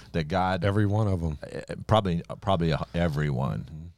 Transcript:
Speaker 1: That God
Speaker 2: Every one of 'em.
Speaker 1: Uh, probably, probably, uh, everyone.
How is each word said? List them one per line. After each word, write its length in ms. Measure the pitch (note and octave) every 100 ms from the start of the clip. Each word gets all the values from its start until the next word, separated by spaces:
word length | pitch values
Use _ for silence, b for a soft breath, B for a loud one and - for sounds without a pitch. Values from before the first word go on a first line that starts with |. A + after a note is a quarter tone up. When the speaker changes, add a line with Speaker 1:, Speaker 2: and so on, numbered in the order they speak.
| B
Speaker 1:
That 160 | E2+ D#2
God 340 | F#2 F#2 F#2
Speaker 2:
Every 220 | G2+ G2+ G#2
one 220 | G#2 G#2+
of 120 | F#2
'em. 160 | E2 D#2
Speaker 1:
Uh, 320 | - - - - -
probably, 340 | A2 G2 E2+ - -
probably, 320 | G2 F#2+ E2
uh, 120 | C#2+ -
everyone. 960 | E2+ E2+ D2 D2 B1+ B1+ G1+ C2 D#2 E2